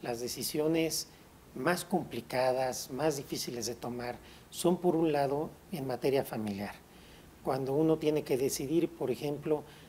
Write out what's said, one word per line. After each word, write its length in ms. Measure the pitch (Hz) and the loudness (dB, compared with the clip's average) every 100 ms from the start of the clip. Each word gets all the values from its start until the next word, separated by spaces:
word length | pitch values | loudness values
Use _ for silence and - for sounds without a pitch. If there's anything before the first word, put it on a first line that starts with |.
las 180 | 143 117 | -6 -4
decisiones 920 | 120 - 110 151 156 165 160 156 - - - - - | -4 -4 -4 0 2 2 2 -2 -6 -12 -20 -20 -16
más 300 | - 143 180 | -4 0 0
complicadas, 1040 | - 185 135 117 - 127 127 127 131 120 - | 2 -2 -2 -8 -4 2 4 4 0 -2 -6
más 280 | 131 156 139 | -2 0 0
difíciles 480 | 131 147 - 120 110 | -4 -6 -6 -6 -6
de 80 | |
tomar, 420 | 120 127 123 120 117 - - - | -6 -6 -6 -6 -8 -12 -20 -16
son 300 | - 170 175 | 0 2 4
por 180 | 175 160 | 4 4
un 160 | 165 | 4
lado 380 | 143 139 143 165 - - | 4 2 0 -2 -8 -12
en 140 | 165 131 | -6 -4
materia 380 | 120 147 135 | 0 2 2
familiar. 500 | - 113 107 98 101 - - - - - - - | 2 -2 -4 -4 -6 -8 -18 -20 -20 -20 -20 -10
Cuando 300 | - 135 131 | -2 -2 0
uno 240 | 139 160 156 | 2 4 4
tiene 240 | 151 151 | 2 0
que 160 | 147 131 | 2 2
decidir, 500 | 131 - 135 165 160 | 2 0 0 2 2
por 220 | - 131 | 0 -2
ejemplo, 520 | 113 147 147 156 151 - - | -2 -2 -4 0 -2 -2 -16